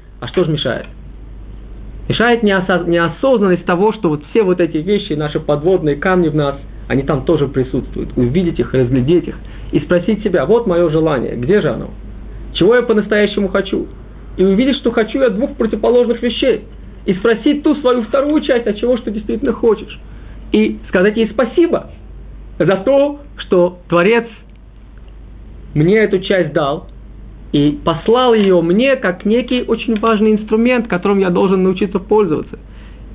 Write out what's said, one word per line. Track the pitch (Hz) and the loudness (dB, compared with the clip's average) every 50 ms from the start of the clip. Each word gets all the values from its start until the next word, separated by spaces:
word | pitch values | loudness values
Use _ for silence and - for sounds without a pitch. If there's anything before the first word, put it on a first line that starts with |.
| - - - - | -20 -20 -16 -14
А | 131 120 | -10 -4
что | - 185 175 | 0 0 0
ж | |
мешает? | 156 156 - - 127 110 - - - - - - - - - - - - - - - - - - - - - - - - - - | 2 0 -2 -2 -2 -4 -4 -8 -12 -16 -18 -18 -18 -18 -18 -18 -18 -18 -18 -16 -16 -16 -16 -16 -16 -16 -16 -16 -16 -16 -10 -6
Мешает | - - - 220 240 240 233 | -4 0 2 2 2 2 2
неосо-, | 226 202 196 190 185 185 185 175 175 | 2 2 2 2 0 0 0 0 0
неосознанность | 170 170 170 170 160 165 - - 269 254 214 202 185 180 175 180 | 0 0 2 0 0 -2 0 0 2 2 4 4 2 2 0 0
того, | - 180 170 202 220 | -2 0 2 2 2
что | 208 220 - 165 | 0 0 -2 -2
вот | 151 147 - - | -2 -2 -4 -2
все | - 226 208 | 0 2 2
вот | 180 180 180 | 2 2 2
эти | 175 160 156 | 0 0 0
вещи, | 156 156 190 208 202 - - 151 | -2 -2 0 -2 -2 -2 -4 -4
наши | 147 156 147 - 151 | -4 -4 -2 -4 -4
подводные | - - 147 143 147 185 190 180 156 147 143 | -2 -2 -2 0 2 2 2 2 2 0 -2
камни | 147 - 190 185 185 170 156 | 0 0 2 2 2 2 2
в | 151 | 2
нас, | 156 147 139 135 - - - - - - | 0 0 0 -2 -6 -10 -14 -16 -10 -6
они | - 120 135 135 | -2 -2 0 0
там | 143 151 131 - | 0 -2 -2 0
тоже | - 170 147 143 | 2 2 2 2
присутствуют. | 123 - 135 127 - - 127 110 - - - - - - | 0 0 -2 -2 -2 -2 -6 -6 -6 -8 -8 -8 -4 -2
Увидеть | - 123 120 139 185 180 165 160 - | 0 0 2 2 0 0 0 0 -2
их, | 123 120 - | -4 0 0
разглядеть | 131 127 120 135 131 123 143 175 170 - | 0 2 2 2 0 2 2 2 2 0
их | - - - - - - - - - | -2 -8 -12 -14 -16 -16 -14 -8 -4
и | - 151 | -4 -2
спросить | 147 - 180 175 175 220 214 - - | 0 2 0 0 2 0 -2 0 0
себя: | 202 175 160 135 | 0 0 0 2
«Вот | 156 220 233 233 | 2 2 2 2
мое | 185 170 170 175 160 | 2 2 2 2 2
желание, | 151 160 160 156 147 123 110 - - | 2 2 2 2 0 -2 -2 -4 -6
где | 117 120 143 202 208 | -4 0 2 2 2
же | 175 139 | 2 0
оно? | 110 - - - - - - - - - - - - - - - - | -2 -4 -8 -12 -14 -16 -16 -16 -16 -16 -16 -14 -14 -14 -14 -6 -2
Чего | - 165 208 240 | 2 4 4 4
я | 247 233 | 4 4
по-настоящему | 240 220 214 208 - 220 208 208 202 - 208 202 180 | 2 2 0 2 2 2 2 2 2 2 0 -2 0
хочу?» | - 196 190 - - - - - - - - - - - - - - | 0 -2 -2 -2 -4 -4 -6 -6 -12 -18 -18 -18 -20 -18 -18 -8 -2
И | - 185 | 2 2
увидеть, | 196 190 202 262 277 254 | 4 4 4 2 2 0
что | - - 233 | 0 0 0
хочу | 220 240 - - - 269 | 0 0 0 0 0 0
я | 262 233 | 0 0
двух | 185 208 277 294 - | 0 0 -4 -4 -2
противоположных | - 240 214 - 214 220 233 240 247 240 220 233 233 | -2 -2 -2 -2 0 0 2 4 4 4 2 0 -2
вещей. | 240 240 233 - 277 262 208 - - - - - - - - - - | -2 -4 -2 0 0 0 0 0 -4 -12 -18 -18 -18 -18 -18 -8 -2
И | - 185 | -2 -2
спросить | 185 - 233 226 220 - 294 294 294 - | 0 2 0 2 2 2 0 2 2 2
ту | 320 294 | 0 0
свою | 302 - 247 247 247 214 | 2 2 0 2 0 0
вторую | - - 277 277 294 302 294 | -2 0 0 0 2 0 0
часть, | - - 254 233 233 | 2 2 0 0 0
от | 214 208 | -2 -4
чего | 208 233 240 254 | -2 0 0 0
ж | 220 | 0
ты | - 226 | -2 -6
действительно | 202 214 - - 226 220 277 247 220 | -8 -6 -6 -6 -4 -2 -2 -2 -2
хочешь. | - - 226 202 - - - - - - - - - - - - - - - | 0 0 0 0 0 -4 -14 -16 -18 -18 -18 -18 -18 -18 -18 -18 -18 -6 0
И | - 214 214 214 214 - - - | 2 2 2 2 0 -6 -6 -2
сказать | - 185 180 214 214 | 0 2 2 2 2
ей | 226 226 214 | 2 0 0
спасибо | - - 262 247 - 359 339 339 - - - - - - - - - - - - - - - - - | 0 -2 -2 0 2 2 2 2 2 -2 -6 -8 -18 -18 -18 -18 -18 -18 -18 -18 -18 -18 -18 -10 -4
за | - 156 170 190 | -2 2 2 2
то, | 190 196 262 277 277 285 294 285 - - - - | 2 2 2 4 4 4 2 -2 -6 -14 -18 -16
что | - - - - 180 175 180 180 - - | -10 -4 0 2 4 4 2 0 -4 -6
Творец | - 165 175 175 208 233 233 233 233 - - - - - - - - - - - - - - - - - - - - - - - - - - - - - | 0 2 2 4 4 4 2 0 -4 -10 -20 -20 -20 -20 -20 -20 -20 -20 -20 -20 -20 -20 -20 -20 -20 -20 -20 -20 -20 -20 -20 -20 -20 -18 -18 -12 -6 -2
мне | 147 156 180 208 | 2 2 4 4
эту | 220 214 202 196 180 | 4 2 2 0 0
часть | 190 - 202 185 170 147 143 | 0 0 0 0 0 0 0
дал | 170 147 135 147 185 - - - - - - - - - - - - - - - | -2 0 0 -2 -4 -8 -14 -20 -20 -20 -20 -20 -20 -20 -20 -20 -20 -8 -2 0
и | 147 143 147 147 - - | 2 2 2 2 0 -2
послал | 175 160 156 - 220 226 254 254 247 226 | -2 -2 0 2 2 4 4 4 4 4
ее | 220 202 190 185 170 | 4 4 6 4 4
мне | 165 170 180 220 262 277 269 | 4 4 2 2 4 2 2
как | 262 - 185 180 - - | 2 0 -2 -4 -2 0
некий | 202 220 247 247 - 254 247 - | 0 0 0 0 0 -2 -2 -2
очень | - 233 226 - - 226 208 | -2 -4 -2 -2 -2 -2 0
важный | 226 226 226 202 220 220 | 2 2 2 4 4 2
инструмент, | 214 208 214 - 220 220 233 247 254 247 233 | 2 2 0 0 0 2 2 2 2 2 2
которым | 220 180 175 180 202 202 196 | 0 0 2 2 2 2 4
я | 196 185 | 2 2
должен | 175 196 202 185 196 190 185 | 2 2 4 4 4 4 2
научиться | 185 190 190 214 180 - 185 | 2 2 0 0 -2 -2 -2
пользоваться. | - - 208 214 208 165 147 - - - - - - - - - - - - - - - | 0 2 4 4 4 2 0 -2 -4 -8 -12 -16 -18 -18 -20 -18 -18 -18 -18 -18 -16 -16